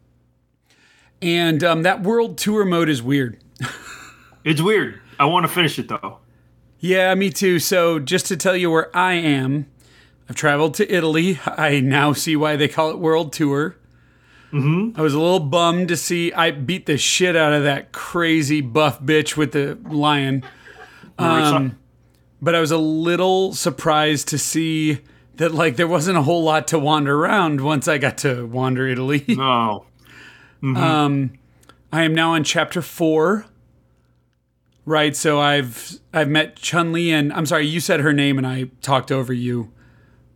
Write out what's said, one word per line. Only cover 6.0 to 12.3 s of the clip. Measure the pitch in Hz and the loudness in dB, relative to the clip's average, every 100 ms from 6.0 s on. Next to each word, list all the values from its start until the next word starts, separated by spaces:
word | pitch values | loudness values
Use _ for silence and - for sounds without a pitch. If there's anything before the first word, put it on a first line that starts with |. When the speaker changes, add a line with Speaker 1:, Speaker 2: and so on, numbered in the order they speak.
| 98 - _ _ _ _ _ _ | -10 -16 _ _ _ _ _ _
Speaker 1:
Yeah, | 175 185 185 | 0 2 2
me | 190 196 | 2 0
too. | - 190 175 | 0 2 2
So | - 185 170 160 | 2 2 2 0
just | 131 180 - | -2 -2 -2
to | 175 | -2
tell | 185 185 | 0 0
you | 175 | 2
where | 160 160 180 | 0 0 0
I | 180 175 | 0 2
am, | 165 139 131 147 139 _ _ _ _ _ - | 2 0 0 -2 -6 _ _ _ _ _ -14
I've | - | -2
traveled | 151 143 160 139 | 0 2 0 0
to | 208 | 0
Italy. | 185 160 156 180 160 - | 0 0 2 0 -2 -6
I | - 156 143 | -2 0 2
now | 131 143 147 | 2 2 2
see | 135 - | 0 0